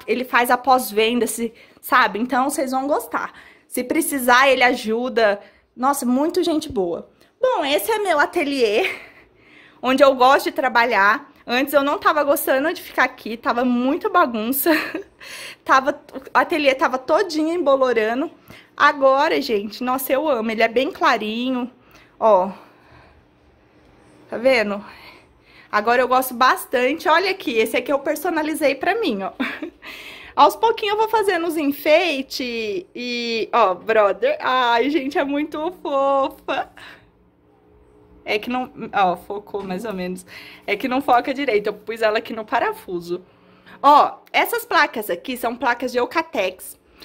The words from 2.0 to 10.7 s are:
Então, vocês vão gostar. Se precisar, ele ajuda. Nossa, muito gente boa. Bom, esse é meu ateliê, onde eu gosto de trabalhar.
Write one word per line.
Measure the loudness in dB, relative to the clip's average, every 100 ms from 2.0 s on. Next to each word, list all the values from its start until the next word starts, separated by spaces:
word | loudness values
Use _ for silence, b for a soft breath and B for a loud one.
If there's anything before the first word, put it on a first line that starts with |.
| 2 0
Então, | -2 -2 -2
vocês | -2 -4
vão | -4 -2
gostar. | -4 -4 -8 -8 B B B B
Se | -8
precisar, | -4 -2 -2 -2 4 6 6
ele | 4
ajuda. | 2 2 -2 -2 -2 2 2 2 B B B -4
Nossa, | -2 0 0
muito | 0 0 0
gente | 0 -2 -4
boa. | -4 -4 -6 -10 b b b
Bom, | -2 0
esse | 0 -2 -2
é | -2
meu | 0 0
ateliê, | 0 0 -2 0 2 2 -2 B B B B _ b b b b
onde | 0 4
eu | 4
gosto | 6 6 4 2
de |
trabalhar. | -2 0